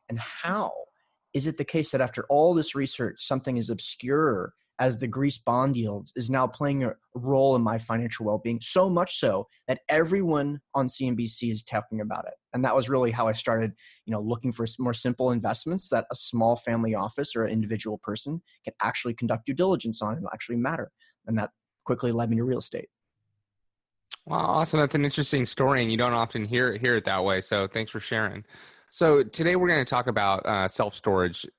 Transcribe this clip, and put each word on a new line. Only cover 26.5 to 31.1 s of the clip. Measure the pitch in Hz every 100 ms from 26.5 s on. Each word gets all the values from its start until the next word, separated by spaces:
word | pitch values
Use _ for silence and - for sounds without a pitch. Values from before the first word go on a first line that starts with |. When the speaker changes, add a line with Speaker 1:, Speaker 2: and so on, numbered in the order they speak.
| 123 127 107
Speaker 2:
hear | 123 113
it | 101
that | 95
way. | 98 92
So | - 104 98
thanks | 113 110
for | 110
sharing. | - 113 104 95 - - - - _
So | - 165 143
today | 110 - 165 180
we're | 180
gonna | 156 123
talk | 123 123
about, | 104 101 95 -
uh, | 101 95
self-storage, | - 104 - 107